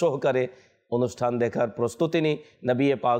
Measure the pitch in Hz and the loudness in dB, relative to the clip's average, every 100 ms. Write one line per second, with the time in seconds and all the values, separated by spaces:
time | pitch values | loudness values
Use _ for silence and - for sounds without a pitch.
0 | 170 131 147 127 127 - _ _ _ 120 | 0 0 0 0 -2 -6 _ _ _ -2
1 | 123 - 120 120 117 - 120 113 117 - | -2 -2 -2 0 -2 0 -2 0 -4 0
2 | 160 165 156 151 - _ 123 127 139 131 | 0 0 0 -2 -8 _ -2 2 2 2
3 | 123 120 | 0 0